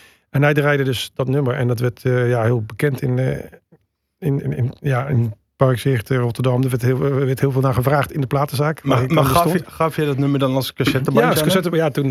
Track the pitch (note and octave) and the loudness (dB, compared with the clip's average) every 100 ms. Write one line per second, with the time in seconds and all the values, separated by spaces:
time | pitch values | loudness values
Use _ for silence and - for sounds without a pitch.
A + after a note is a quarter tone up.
0 | - _ _ C3+ D3 D3+ C#3+ C#3+ C3+ B2+ | -20 _ _ 0 2 2 2 0 0 -2
1 | - - B2+ C3+ C3+ B2 A#2+ A#2 B2 - | -6 -6 -2 0 0 0 0 0 -2 -2
2 | C3 B2 A#2+ B2 A2+ A#2+ A2 A2 D3 C3 | -2 0 2 2 2 0 -2 -2 -2 0
3 | C3+ B2+ C3 - - - _ _ _ _ | -2 -2 -2 -4 -8 -18 _ _ _ _
4 | _ _ E3 C#3 - C#3+ A#2+ - D3 B2+ | _ _ -4 -2 -4 -4 -4 -4 -2 -2
5 | C#3 B2+ A#2 G#2+ _ _ C3 B2 C#3+ C3 | 0 0 0 -4 _ _ 2 2 0 -2
6 | - C3 A#2+ A2+ B2+ B2 C3 B2 A#2+ B2+ | 0 -2 -2 -2 0 0 0 0 0 0
7 | C#3+ C3+ C3+ C3 C#3 C3 C3+ A#2+ B2 D3+ | 0 0 -2 0 0 0 0 0 2 0
8 | D3+ D#3 C3 C#3+ C#3+ B2+ D3 D#3 C#3 C3+ | 0 -4 -2 -2 -2 -2 -2 -2 0 0
9 | B2+ D#3 C#3 C3+ E3+ C#3+ C3 - D#3+ D3 | 2 2 2 2 2 0 -4 -4 -2 0
10 | D3+ C3+ C#3 C#3 C3+ C3 C3 - C3 C3 | -2 0 0 2 0 0 -4 -2 -2 0
11 | C3+ D3+ A#3+ F3+ D#3 F#3+ F3 E3+ D#3+ C#3+ | 2 2 4 2 2 2 2 0 0 0
12 | C3+ | -2